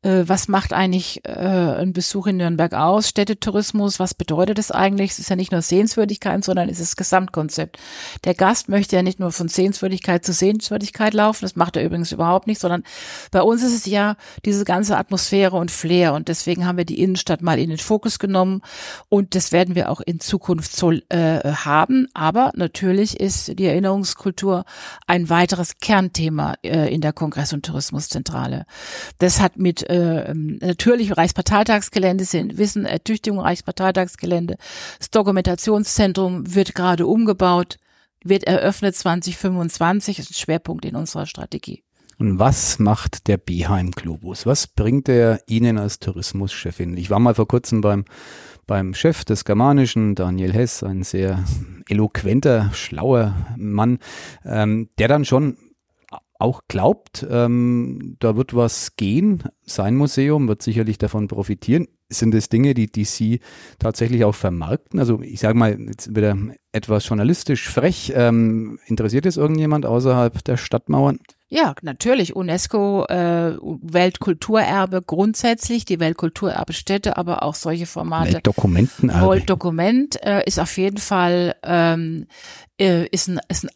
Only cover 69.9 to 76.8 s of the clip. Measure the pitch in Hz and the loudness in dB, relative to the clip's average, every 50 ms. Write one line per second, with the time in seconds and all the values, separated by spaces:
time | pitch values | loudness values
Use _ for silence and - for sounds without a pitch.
69.9 | 113 120 127 135 127 123 120 117 - - - - 127 120 - - - 120 _ - | 0 2 2 4 4 4 2 2 0 -2 -4 -2 -2 -2 -2 -2 -4 -2 _ 2
70.9 | 147 135 139 143 - - _ _ _ _ _ _ 277 311 320 185 139 - - 151 | 2 4 4 4 2 0 _ _ _ _ _ _ 0 0 0 0 0 -6 -10 -12
71.9 | 131 - - 233 254 254 180 165 - 190 185 170 160 180 - - - 214 202 202 | -10 -4 0 2 2 2 2 -2 -2 -6 -2 -2 -2 -2 -2 -2 0 0 0 2
72.9 | 202 196 - - - 180 175 170 170 170 170 165 - - - 151 160 - - 165 | 0 0 0 0 0 0 0 0 0 0 0 -2 -4 -6 -8 -10 -10 -10 -10 -2
73.9 | 160 175 180 185 180 - - 196 170 156 - - 214 220 - - 160 196 190 190 | 2 2 2 2 0 -2 -2 -2 -2 -2 0 2 2 2 2 2 2 0 0 0
74.9 | 190 185 180 - 160 165 196 214 220 - - 240 226 226 - - 233 233 - - | -2 -4 -4 -2 0 2 2 2 0 2 0 0 0 0 -2 -4 -4 -4 -2 -2
75.9 | 190 160 170 160 165 - - 160 _ - 208 185 - - - - 160 - | -2 0 0 -2 0 -2 -4 -4 _ -4 -4 -4 -4 -4 -6 -6 -8 -8